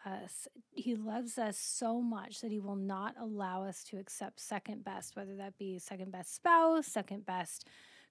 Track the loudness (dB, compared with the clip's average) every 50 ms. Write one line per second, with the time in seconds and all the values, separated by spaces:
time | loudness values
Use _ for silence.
0 | -8 -8 -8 -8 -8 -8 -8 -8 -8 -10 -12 -18 -20 _ -8 -4 -2 0 0 0
1 | 0 -2 -2 -2 -2 -2 -2 0 0 0 0 -2 -2 -2 -2 0 0 2 2 2
2 | 2 0 0 -2 -6 -8 -10 -6 -4 -2 -2 -2 -2 -2 -2 0 0 0 0 -2
3 | -2 -4 -4 -4 -6 -4 -4 -2 -2 -2 -2 -2 -4 -4 -6 -8 -10 -10 -10 -10
4 | -8 -8 -8 -8 -8 -8 -8 -10 -8 -4 -4 -4 -4 -6 -10 -8 -8 -8 -8 -8
5 | -8 -8 -8 -8 -8 -8 -8 -8 -10 -10 -10 -8 -6 -6 -6 -6 -6 -8 -8 -8
6 | -8 -8 -8 -8 -8 -8 -6 2 8 10 10 12 12 10 8 6 4 2 0 -2
7 | -2 -2 -6 -8 -4 -4 -2 -2 -2 -4 -6 -10 -10 -14 -20 -20 -20 -20 -20 -20
8 | -20 _